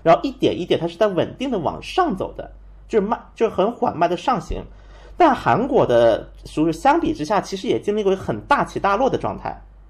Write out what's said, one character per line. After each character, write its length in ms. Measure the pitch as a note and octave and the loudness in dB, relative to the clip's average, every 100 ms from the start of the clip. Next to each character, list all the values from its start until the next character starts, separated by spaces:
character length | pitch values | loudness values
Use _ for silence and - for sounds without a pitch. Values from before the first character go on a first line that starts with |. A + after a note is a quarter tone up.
然 120 | E3 F3 | 2 2
后 60 | |
一 60 | C#4+ | 2
点 300 | B3+ C3+ F#2+ | -2 -2 -2
一 60 | F3 | -2
点 140 | D#3 | -2
它 80 | E3+ | -2
是 80 | - | -2
在 100 | G#3+ | 0
稳 280 | F3 A2 - | 0 -4 -4
定 140 | C4 | -4
的 80 | G#3+ | -2
往 240 | B2 D#2+ | -4 -6
上 340 | - - F4 F#3+ | -6 -2 -2 -2
走 180 | F2+ - | -8 -10
的， 120 | - - - - - | -16 -18 -20 -20 -2
就 140 | A3+ | -2
是 40 | G3+ | 0
慢， 140 | A#3 - - | -4 -8 -4
就 100 | A3 | -2
是 80 | |
很 160 | F#3+ G3 | 2 0
缓 260 | B3 A#3+ D3+ | 0 -4 0
慢 140 | E3+ | -2
的 60 | B3+ | 0
上 240 | - A3 | -2 -2
行。 240 | - F#2 - - - - - - | -4 -10 -10 -18 -20 -20 -20 2
但 180 | E4+ B3 | 2 4
韩 320 | C3 C3 B3+ | 2 2 2
国 180 | A#3+ B2 | 2 4
的 460 | A#2+ A#2 G#2 - - - | 6 6 4 -2 -18 -8
足 200 | - E3 | -2 0
球 60 | |
相 280 | D#3 C4+ E4 | 2 2 2
比 140 | E4+ | 0
之 120 | - G3+ | -4 -2
下， 160 | G3+ | -2
其 160 | F#3+ G3 | -2 -6
实 100 | A#3 | -2
也 100 | A#2 | -2
经 200 | - G#3+ | 0 0
历 40 | |
过 120 | G3 | 0
一 20 | F#3+ | 0
个 60 | |
很 180 | - G#3 | -2 -8
大 220 | - C#4 | 0 0
起 160 | A3+ - | 0 -2
大 160 | G3 G3+ | 0 2
落 140 | C4 | 0
的 80 | A#2+ | 0
状 200 | A2 G2 | -4 -6
态， 160 | - - - - | -10 -12 -16 -20